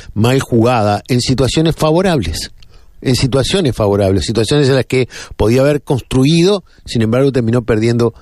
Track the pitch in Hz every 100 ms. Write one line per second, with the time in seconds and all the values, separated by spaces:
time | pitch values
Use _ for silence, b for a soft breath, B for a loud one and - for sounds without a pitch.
0 | B - 117 135 131 120 117 123 104 104
1 | - 123 - 127 131 - 160 147 156 160
2 | 196 160 82 80 - - b b b -
3 | 135 120 139 131 123 190 160 107 107 101
4 | 98 98 82 113 107 147 139 135 117 127
5 | 123 B B B 104 123 139 147 - 120
6 | - 131 131 165 175 202 - b b 120
7 | 110 120 139 131 113 123 117 110 117 120
8 | 120 -